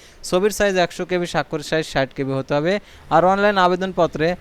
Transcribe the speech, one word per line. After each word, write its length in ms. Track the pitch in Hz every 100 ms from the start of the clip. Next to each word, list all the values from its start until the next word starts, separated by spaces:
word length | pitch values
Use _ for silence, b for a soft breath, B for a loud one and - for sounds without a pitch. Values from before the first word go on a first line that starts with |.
| B B
ছবির 260 | - 180 208
সাইজ 280 | 196 202 185
একশো 280 | 170 - 175
কেবি, 200 | 180 175
স্বাক্ষরের 380 | 160 - 156
সাইজ 220 | 143 156 156
ষাট 280 | 139 131
কেবি 180 | - 135
হতে 220 | 135 131
হবে। 260 | 147 165 202 B B B
আর 160 | 156 180
অনলাইন 320 | 196 208 196
আবেদনপত্রে 760 | 180 180 185 180 156 147 160 175